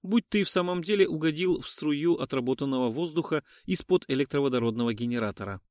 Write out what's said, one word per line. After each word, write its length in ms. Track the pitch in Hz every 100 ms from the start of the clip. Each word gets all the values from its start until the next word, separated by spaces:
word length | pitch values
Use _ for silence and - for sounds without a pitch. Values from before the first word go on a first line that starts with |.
будто 360 | 185 226 - 208
и 60 |
в 60 | 190
самом 320 | 190 180 180
деле 260 | 165 208 190
угодил 520 | 156 160 151 185 175
в 80 | -
струю 460 | - 151 147 165 175
отработанного 760 | 139 135 123 131 139 131 123
воздуха 520 | 117 170 156 156 156 _ -
из-под 400 | - 185 - 180 -
электроводородного 880 | 131 139 143 139 127 117 113 117
генератора. 680 | 110 120 120 107 98 101 98 _